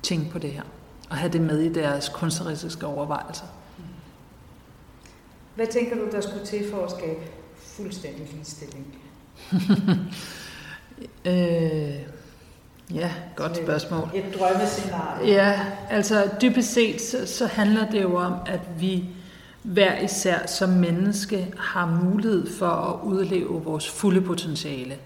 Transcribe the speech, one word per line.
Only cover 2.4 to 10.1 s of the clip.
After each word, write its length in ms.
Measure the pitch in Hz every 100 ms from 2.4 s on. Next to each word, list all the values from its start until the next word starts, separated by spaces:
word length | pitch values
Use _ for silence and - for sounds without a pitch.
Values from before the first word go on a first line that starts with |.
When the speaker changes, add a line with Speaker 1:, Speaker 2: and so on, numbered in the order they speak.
| 170 151 170 165 147
Speaker 1:
overvejelser. 600 | 147 147 143 - - - - - - - - - - - - - - - - - - - - - - - -
Speaker 2:
Hvad 120 | 226
tænker 280 | 240 240 226
du, 60 | 214
der 100 | 202
skulle 240 | 196 196 -
til 200 | 208 208
for 140 | 202 180
at 60 |
skabe 280 | 180 165 160 - - - -
fuldstændig 720 | - - 196 - 147 139 147
ligestilling? 520 | 156 151 - 143 135 135 - - - - - -
Speaker 1:
<laughs> 540 | 185 - 196 - 185 -